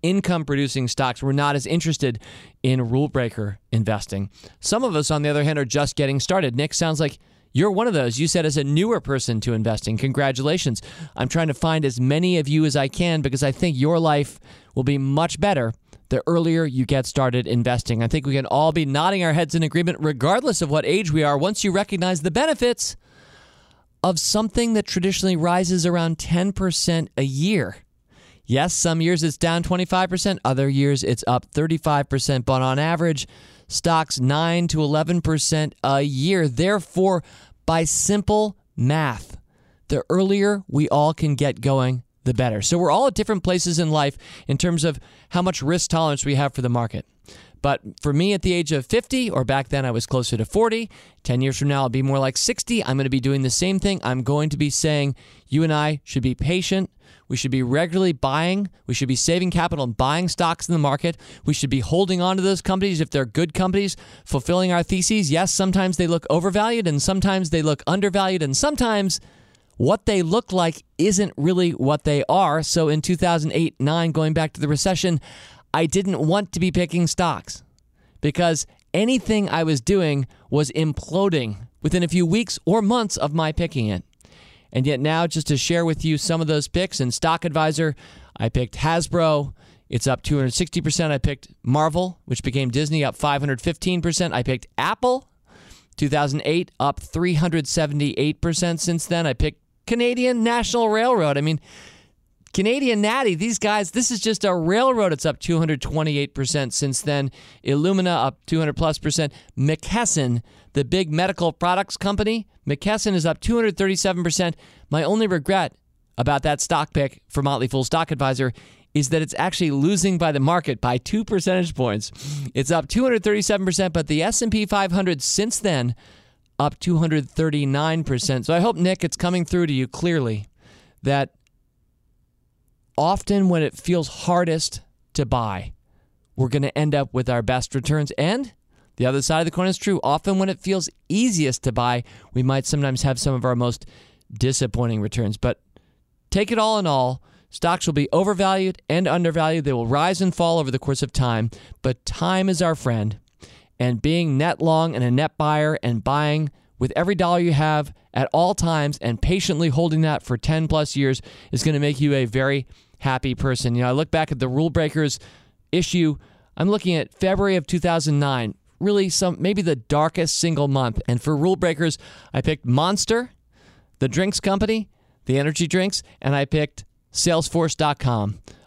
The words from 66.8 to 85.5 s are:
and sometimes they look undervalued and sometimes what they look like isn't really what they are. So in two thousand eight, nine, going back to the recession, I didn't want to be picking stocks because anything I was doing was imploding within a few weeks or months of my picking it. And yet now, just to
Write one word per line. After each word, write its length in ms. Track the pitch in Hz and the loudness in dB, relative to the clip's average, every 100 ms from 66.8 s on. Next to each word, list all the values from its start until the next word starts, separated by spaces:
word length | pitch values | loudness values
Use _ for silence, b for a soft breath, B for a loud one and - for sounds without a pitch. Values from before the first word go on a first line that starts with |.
| 175 | 0
and 160 | 143 | 0
sometimes 480 | 196 190 196 190 170 | 0 0 0 0 0
they 100 | 160 | 0
look 220 | 156 143 - | 0 -2 -2
undervalued 540 | 190 202 196 190 185 | 0 0 0 0 0
and 140 | 143 139 | 0 0
sometimes 640 | 294 302 240 208 196 - b b b b b b | 0 0 0 2 0 -2 b b b b b b
what 300 | 127 208 - | 0 2 2
they 160 | 202 | 0
look 300 | 160 220 - | 2 0 0
like 320 | 185 165 - - - | 0 0 -2 -8 0
isn't 360 | 190 190 202 - | 2 2 0 0
really 360 | 156 180 175 | 0 2 2
what 320 | - 131 151 | 2 0 2
they 180 | 156 143 - | 2 0 2
are. 340 | 180 170 156 | 2 2 0
So 260 | 151 175 147 | 0 0 2
in 140 | 156 | 2
two 140 | 165 175 | 0 0
thousand 340 | 175 170 151 | 2 2 0
eight, 220 | 151 165 - | 0 0 0
nine, 320 | 139 165 165 | 0 2 0
going 200 | 151 156 | 0 0
back 200 | 160 156 | 0 -2
to 80 | - | -2
the 80 | 147 | -2
recession, 520 | 151 196 185 185 156 B B B B B | 0 0 0 0 0 B B B B B
I 100 | 151 | 0
didn't 420 | 165 190 196 143 156 | 2 2 0 0 2
want 240 | 196 202 | 0 0
to 80 | 170 | -2
be 120 | 180 | 0
picking 340 | 175 170 175 165 | 0 0 0 0
stocks 560 | - 175 113 - - - _ _ _ b b | 0 -2 -2 -8 -18 -20 _ _ _ b b
because 440 | 151 156 170 151 - b b | -4 0 0 0 -4 b b
anything 560 | 175 220 262 - 214 196 | 0 2 0 2 0 0
I 140 | 165 | 0
was 180 | 160 139 | 0 0
doing 440 | 113 196 160 143 127 b b | 2 2 2 0 -4 b b
was 240 | 143 139 | 0 0
imploding 960 | - 160 - - 170 196 160 113 101 117 _ | 0 -2 -2 -4 0 2 0 -2 -8 -14 _
within 200 | 156 175 | -2 0
a 60 | 170 | 2
few 160 | 180 | 2
weeks 340 | 165 214 220 - | 2 0 -2 -4
or 160 | - 220 | 0 2
months 380 | 202 247 214 - | 4 2 0 -2
of 160 | 147 | -2
my 180 | 160 156 | -2 -2
picking 360 | 151 165 135 107 | -2 -2 -2 -2
it. 140 | 90 - _ B B B B B | -4 -8 _ B B B B B
And 140 | 127 131 | -2 0
yet 120 | 131 | 0
now, 280 | 151 160 170 | 0 0 0
just 200 | 160 | -2
to 100 | 151 | -2